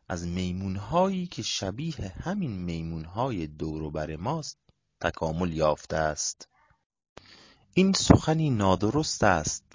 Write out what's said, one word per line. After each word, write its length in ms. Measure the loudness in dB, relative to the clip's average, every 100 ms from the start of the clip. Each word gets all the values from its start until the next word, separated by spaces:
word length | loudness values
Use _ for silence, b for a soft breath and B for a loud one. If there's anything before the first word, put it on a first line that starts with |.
| b
از 180 | -6 -4
میمون‌هایی 1000 | -2 -2 -4 -4 -6 -2 0 0 0 -6
که 140 | -6
شبیه 720 | -6 -4 -4 -4 -6 -6 -8 -8
همین 280 | -6 -4 -4
میمون‌های 960 | -4 -4 -4 -4 -6 -8 -4 -4 -2 -6
دور 340 | -6 -6 -4
و 100 | -6
بر 240 | -6 -6 -6
ماست 420 | -4 -6 -8 -16 _ _ _ -6
تکامل 520 | -4 -2 -2 0 0
یافته 440 | 2 2 2 -2 0
است. 520 | 0 0 -6 -8 -14 _ _ _ _ _ _ -20 B B B B B
این 200 | 2 4
سخنی 560 | 6 8 8 6 2 2
نادرست 760 | 4 4 4 4 0 -2 2
است 400 | 4 4 0 -6 -8